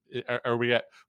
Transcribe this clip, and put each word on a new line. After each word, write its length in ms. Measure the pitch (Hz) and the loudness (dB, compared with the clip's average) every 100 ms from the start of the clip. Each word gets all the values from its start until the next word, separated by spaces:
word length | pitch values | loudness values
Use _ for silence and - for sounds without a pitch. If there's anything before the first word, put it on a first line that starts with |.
| _ | _
eh, 80 | 123 - | -10 -4
are, 140 | 120 123 | -2 0
are 120 | 120 | 0
we 160 | 120 | 2
at 120 | 117 - - | 2 0 -16